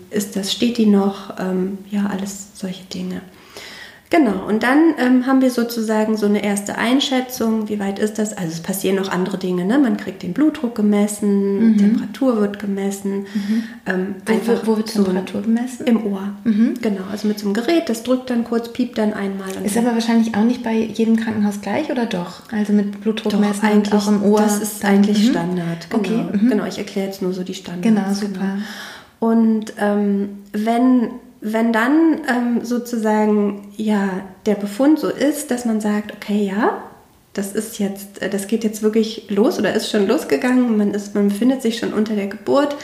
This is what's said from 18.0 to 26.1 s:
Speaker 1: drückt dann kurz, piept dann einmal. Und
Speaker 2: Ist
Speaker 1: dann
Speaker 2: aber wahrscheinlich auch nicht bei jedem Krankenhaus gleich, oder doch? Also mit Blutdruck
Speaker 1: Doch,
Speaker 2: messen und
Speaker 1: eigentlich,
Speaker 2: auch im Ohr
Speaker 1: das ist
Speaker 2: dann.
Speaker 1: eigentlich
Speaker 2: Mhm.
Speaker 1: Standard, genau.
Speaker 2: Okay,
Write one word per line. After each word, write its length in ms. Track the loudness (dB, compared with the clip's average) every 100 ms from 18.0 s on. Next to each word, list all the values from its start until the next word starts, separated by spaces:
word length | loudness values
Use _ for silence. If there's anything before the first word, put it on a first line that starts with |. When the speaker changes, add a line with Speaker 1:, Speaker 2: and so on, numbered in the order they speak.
Speaker 1:
drückt 260 | 0 -2 0
dann 160 | -2
kurz, 260 | 0 -2 -2
piept 280 | -4 -4 -2
dann 160 | -2
einmal. 340 | -2 -4 -6 -8 -6
Und 80 |
Speaker 2:
Ist 120 | -2 0
Speaker 1:
dann 100 | 2
Speaker 2:
aber 80 |
wahrscheinlich 400 | 2 2 2 2 2
auch 80 |
nicht 180 | 2 2
bei 120 | 0
jedem 420 | -2 -2 0 2 2
Krankenhaus 460 | 0 0 -2 -2
gleich, 280 | -4 -2 -2
oder 140 | -2
doch? 380 | -2 -4 -6 -12 -8
Also 220 | -4 2
mit 260 | 2 2 -2
Blutdruck 320 | -4 -2 0
Speaker 1:
Doch, 80 | 2
Speaker 2:
messen 220 | 2 0
und 60 | 2
Speaker 1:
eigentlich, 220 | 4 4
Speaker 2:
auch 140 | 2 2
im 140 | 2
Ohr 180 | 4 4
Speaker 1:
das 180 | 4 0
ist 240 | -4 -4
Speaker 2:
dann. 60 | 2
Speaker 1:
eigentlich 300 | 4 4 4 4
Speaker 2:
Mhm. 40 |
Speaker 1:
Standard, 580 | 2 0 -2 -4 -6 -4
genau. 140 | -2
Speaker 2:
Okay, 220 | 0